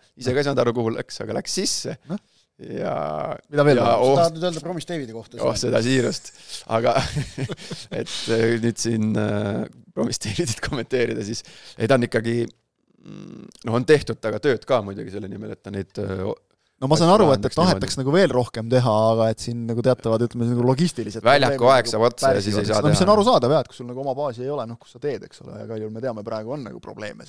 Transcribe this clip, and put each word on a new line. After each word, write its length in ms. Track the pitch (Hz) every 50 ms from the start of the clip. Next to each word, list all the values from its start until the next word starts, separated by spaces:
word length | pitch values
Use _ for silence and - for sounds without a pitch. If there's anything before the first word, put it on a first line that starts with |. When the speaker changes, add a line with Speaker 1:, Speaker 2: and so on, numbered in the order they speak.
| _ _
Speaker 1:
ise 180 | _ - 127 123 127
ka 40 | 143
ei 80 | 143
saanud 140 | 143 139 127
aru, 120 | 127 117 113 123
kuhu 140 | 117 113 113
läks, 240 | 120 123 - - -
aga 120 | 107 107 107 127
läks 160 | 135 - - -
sisse. 380 | 202 - - - - - 165 - _ 123
Speaker 2:
Noh. 80 | 175 208 _ _ _ _ _ _ _ -
Speaker 1:
Ja 320 | - - - - - - - - - - 151 - - 151 147 - - -
Speaker 2:
Mida 140 | 151 147 143
veel 160 | 147 139 120
Speaker 1:
ja 60 | 117 117
Speaker 2:
tahad? 140 | 117 107 123
Speaker 1:
oh- 80 | 127 139
Speaker 3:
Sa 60 | 170
tahad 140 | 170 170 160 165
nüüd 80 | 170 180
öelda 140 | 165 160 143
Promis 220 | 170 185 165 - -
Davidi 280 | 175 160 135 110 110 113
kohta? 220 | 110 - - 110
Speaker 1:
Oh, 160 | - 127 120 -
seda 240 | - 120 117 117 113
siirust. 460 | 123 131 127 120 117 - - - - - - - - - - - -
Aga 220 | 113 113 117 123 117 135 127 - - 151 131 - - - 135
<laughs> 540 | - - - - - 180 - - - - 117
et, 140 | 117 - - - - -
äh, 160 | 113 113 113 113 117 117
nüüd 180 | 110 117 110 -
siin, 300 | - 113 117 110 107 107 110 117
äh, 480 | 107 107 107 104 101 101 101 - - - - - - _ - -
Promis 240 | 220 - - -
Davidit 400 | - 107 101 - 175 127 107 - -
kommenteerida, 600 | - 131 127 110 - 131 127 120 117 117 120 113
siis 180 | 101 117 - - - - - - - -
ei, 160 | - 110 113
ta 80 | 135 127
on 100 | 117 -
ikkagi, 380 | - 113 110 113 117 120 117 - - _ _ _ _ _ _ _ _ _ -
mm, 420 | - 104 101 - 92 - - - - - - -
noh, 140 | - 113 123
on 80 | 127 -
tehtud 320 | 156 143 - - 117 - -
taga 160 | 110 110 110
tööd 240 | - 147 123 104 - -
ka 100 | 135 120 101
muidugi 260 | 98 98 101 - 107
selle 160 | 92 101 107 98
nimel, 300 | 98 101 107 107 107 -
et 80 | -
ta 80 | 101 101
neid, 180 | 98 95 - - -
äh, 220 | 104 98 95 95 95
o-, 140 | 104 117 - _ _ _ _ _ _ _ -
Speaker 2:
No 80 | 131 131
ma 60 | 151 -
saan 80 | 170 165
Speaker 1:
asju 80 | 190
Speaker 2:
aru, 100 | 220 208 151
et, 60 | 135 101
Speaker 1:
lahendaks 140 | 104 - -
Speaker 2:
et 0 |
tahetaks 380 | - 170 185 156 95 113 - -
Speaker 1:
niimoodi. 60 | 139 131
Speaker 2:
nagu 80 | 135
veel 200 | 143 180 196 160 123
rohkem 320 | 123 120 - - 117 110 117
teha, 260 | 123 127 123 123 107 107 110 110 113
aga 120 | 113 110 113
et 80 | 113 -
siin 220 | - - 117 117 117
nagu 160 | 113 117 117
teatavad, 460 | 117 127 127 - - 117 113 110 120
ütleme, 180 | 117 - 123 117 117
nagu 140 | 123 120 120 123
logistilised 560 | 131 127 175 175 - - 110 104 98 113 101
Speaker 1:
Väljaku 320 | 117 139 147 135 120 139
Speaker 2:
probleemid 160 | 131 120 127
Speaker 1:
aeg 140 | 135 127 113
Speaker 2:
nagu 60 | - -
Speaker 1:
saab 100 | 107 113
otsa 280 | 123 117 - - 135 131
ja 60 | 104 98
siis 80 | 104
ei 60 | 101 101
Speaker 2:
pärsivad. 160 | 104 101 107
Speaker 1:
saa 80 | 107 -
Speaker 2:
No 60 | 156
mis 80 | 156 -
Speaker 1:
teha. 60 | 185 190
Speaker 2:
on 40 | 214
arusaadav, 400 | 214 202 240 247 165 - 135 151
jah, 60 | 151 123
et 60 | -
kui 60 | - -
sul 100 | 127 120
nagu 140 | 123 131 139
oma 120 | 139 127 135
baasi 260 | 147 143 113 117 123
ei 60 | 135
ole, 140 | 147 143 117 113
noh, 80 | 117 - _
kus 80 | _
sa 80 | - 123 -
teed, 180 | 147 131 104 -
eks 160 | - - - -
ole, 80 | - - 107
ja 80 | 107 107
Kaljul 240 | 113 110 107 107 110
me 80 | 110 120
teame, 220 | 131 113 107 104 113
praegu 240 | 110 110 110 113
on 140 | 139 151 131 104
nagu 140 | - - -
probleeme 400 | - - 107 107 104 - 110 -